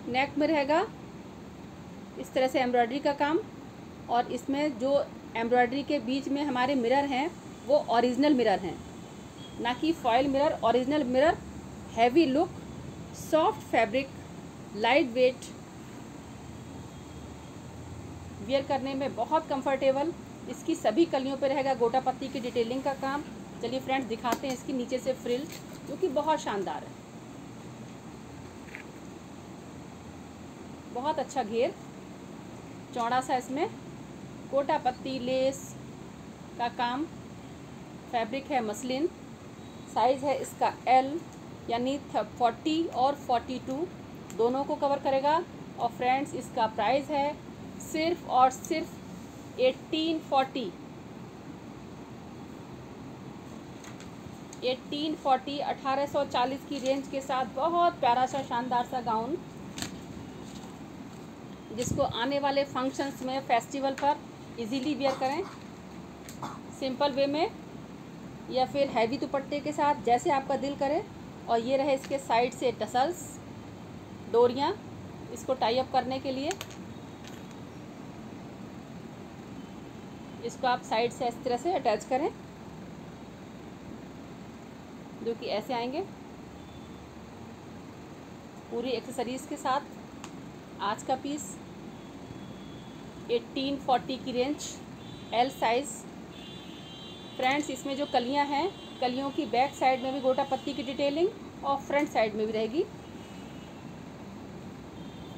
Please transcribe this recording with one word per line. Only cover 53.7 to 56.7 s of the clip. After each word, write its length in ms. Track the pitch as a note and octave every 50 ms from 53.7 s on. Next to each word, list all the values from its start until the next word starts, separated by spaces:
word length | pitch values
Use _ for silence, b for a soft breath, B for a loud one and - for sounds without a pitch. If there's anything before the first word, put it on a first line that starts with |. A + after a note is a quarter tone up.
| - - - - - - - - - - - - - - - - - - -
एटीन 500 | B3 B3+ B3+ - - C#4+ D4 D4+ D#4+ D4+
फ़ोर्टी, 420 | - - C#4+ C4 B3+ - C#4+ C#4+ D4
अठारह 460 | - - B3+ - - C4+ C4+ C#4 C#4+
सौ 180 | C#4 - D4 C#4+
चालीस 380 | C#4 - B3+ B3 C4 C#4 C4+ -
की 100 | -